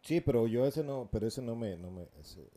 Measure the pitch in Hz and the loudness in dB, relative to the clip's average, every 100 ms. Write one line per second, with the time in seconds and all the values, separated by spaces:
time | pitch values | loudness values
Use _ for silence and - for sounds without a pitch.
0 | - 165 - 120 113 117 135 143 147 139 | 2 2 4 4 4 4 4 2 -2 -4
1 | 120 110 110 123 127 117 110 87 90 90 | -2 0 0 -2 -6 -4 -4 -4 -8 -10
2 | 85 - 76 - 69 | -14 -16 -18 -18 -20